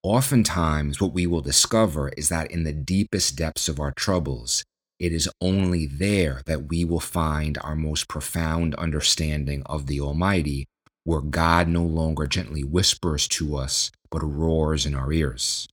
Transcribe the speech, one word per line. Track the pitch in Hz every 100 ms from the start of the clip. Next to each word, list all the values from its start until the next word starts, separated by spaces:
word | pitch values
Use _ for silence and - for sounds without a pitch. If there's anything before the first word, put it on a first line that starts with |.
Oftentimes, | 90 117 135 131 104 90 82 76 73 71
what | 95
we | 90 87
will | 85
discover | 67 69 - 113 107 76 69
is | - 76
that | 82 78
in | 85
the | 80
deepest | 76 69 92 107 98 - -
depths | 80 - -
of | 73
our | 73
troubles, | - - 90 78 62 58 - - _ _ _
it | 87
is | 82 78 -
only | 90 98 92 87 76
there | 69 98 101 80 65 69
that | 78 73
we | 82
will | 85 85
find | - 87 80 76 78 73
our | 76
most | 78 78 76 -
profound | 76 - 87 82 82 82 -
understanding | 82 76 - - 78 76 69 71 67
of | 78 67
the | 69
Almighty, | 71 76 95 95 73 69 67 _ _ _
where | 80 80
God | 71 85 82 85 85
no | 85
longer | 85 80 80 76 73
gently | - - 76
whispers | 69 85 - - 87 73 -
to | - 76 71
us, | 65 - - _ _
but | 82
roars | 78 71 82 80 78 76 73
in |
our | 69 67
ears. | 80 71 60 - - -